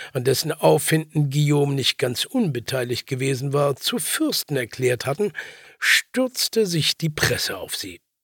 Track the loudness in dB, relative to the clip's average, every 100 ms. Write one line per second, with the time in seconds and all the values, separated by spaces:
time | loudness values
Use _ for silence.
0 | -8 -2 0 0 0 2 4 4 2 0
1 | 0 0 0 2 2 2 2 0 -2 0
2 | -2 -2 -2 0 0 -2 -4 -4 -2 -4
3 | -4 -4 -2 -2 -2 0 0 0 -2 -4
4 | -2 -2 0 -2 -2 -4 -4 -2 0 0
5 | -2 -2 -2 -4 -14 -18 -20 -4 2 2
6 | 2 0 0 0 -2 2 2 2 0 0
7 | -2 0 0 0 -2 -6 -8 -8 -8 -12
8 | _ _